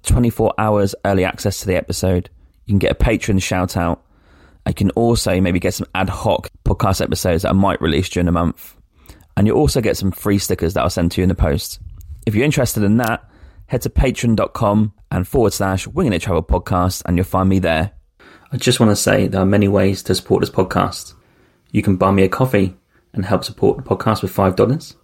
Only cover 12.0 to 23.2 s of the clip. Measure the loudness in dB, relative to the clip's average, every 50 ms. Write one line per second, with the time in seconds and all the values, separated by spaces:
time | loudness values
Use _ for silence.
12 | -18 -18 -18 -6 -6 -2 0 2 0 2 2 0 -2 -2 0 0 2 2 2 2
13 | 0 -2 -4 -6 -8 -18 -20 -20 -20 -20 _ -20 -10 _ -6 -4 -4 -2 0 0
14 | 0 0 0 0 0 0 2 0 0 -2 _ -2 0 2 2 2 2 0 -4 _
15 | -12 _ -4 -4 -4 0 0 2 2 2 0 0 -2 0 -2 -2 -4 -6 -4 -2
16 | 0 0 0 -2 -2 -2 -2 -2 0 0 -2 -2 0 0 0 0 0 0 -2 -4
17 | -4 -2 0 0 0 0 0 0 2 2 2 2 2 0 0 0 -2 -4 -6 -16
18 | _ _ _ _ -20 -20 -20 -20 -14 _ -8 -2 0 0 2 4 4 4 4 2
19 | 2 2 2 2 2 0 0 0 2 2 4 4 2 4 2 2 2 2 0 -2
20 | -2 -2 -2 -2 2 0 0 0 0 0 0 -2 -2 0 0 -2 -2 -2 -4 -10
21 | -16 -18 -20 _ _ _ _ _ _ _ _ _ _ _ -4 -2 0 0 2 2
22 | 2 2 4 4 2 2 2 0 0 2 2 0 0 0 -4 _ _ _ _ _
23 | _ _ -8 -6